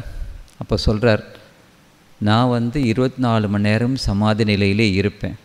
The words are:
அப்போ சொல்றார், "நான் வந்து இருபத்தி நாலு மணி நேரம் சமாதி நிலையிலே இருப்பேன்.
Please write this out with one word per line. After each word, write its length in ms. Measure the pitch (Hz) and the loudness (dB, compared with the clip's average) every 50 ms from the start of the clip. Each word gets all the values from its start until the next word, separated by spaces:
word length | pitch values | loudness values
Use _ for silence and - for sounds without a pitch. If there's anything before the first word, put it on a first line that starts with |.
| - - - - - - - - - - - | -12 -12 -12 -12 -12 -12 -12 -16 -20 -20 -16
அப்போ 200 | - - - 107 - - | -14 -6 -4 -4 -2 0
சொல்றார், 380 | 123 107 101 120 113 107 104 - - - - - - - - - _ _ _ _ _ _ _ _ _ - | 0 0 2 2 2 2 2 -2 -10 -20 -20 -20 -20 -20 -20 -20 _ _ _ _ _ _ _ _ _ -10
"நான் 320 | - 107 104 110 117 127 123 | -4 0 2 2 2 2 2
வந்து 340 | 120 117 117 120 131 147 131 | 0 0 -2 -2 -2 -2 0
இருபத்தி 380 | 113 107 127 127 127 - 127 | 0 0 0 0 -2 -2 -2
நாலு 260 | 127 117 113 110 107 | 0 0 2 0 0
மணி 160 | 98 104 101 104 | 0 0 0 0
நேரம் 320 | 104 107 117 120 127 135 | 0 0 0 0 -2 -2
சமாதி 480 | 127 - 104 98 101 107 107 107 107 110 | -2 -2 -2 0 2 2 2 2 2 2
நிலையிலே 500 | 107 101 98 101 98 98 110 117 104 92 | 2 2 2 2 2 2 2 2 2 2
இருப்பேன். 420 | 98 98 101 - - - 85 - - | 2 0 0 -2 -4 -8 -10 -10 -12